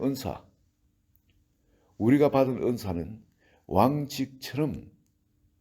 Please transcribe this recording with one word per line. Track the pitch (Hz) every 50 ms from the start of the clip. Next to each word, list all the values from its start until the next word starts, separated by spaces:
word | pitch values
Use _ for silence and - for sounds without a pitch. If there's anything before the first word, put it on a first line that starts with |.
| -
은사, | 135 135 127 - 87 - - - _ _ _ _ _ _ _ _ _ _ _ _ _ _ _ _ _ _ _ _ _ _ _ _ _ _ _ _ _ _
우리가 | - 104 117 139 143 147 143
받은 | 143 135 135 127 123 -
은사는 | - 117 123 113 - 98 85 85 80 87 110 - - _ _ _ _ _ _ _ _
왕직처럼 | - - 95 113 135 147 147 143 127 - 135 135 135 - - - - - 139 156 135 85 60 - - - _ _ _ _ _ _ _ _ _ _ _ _ _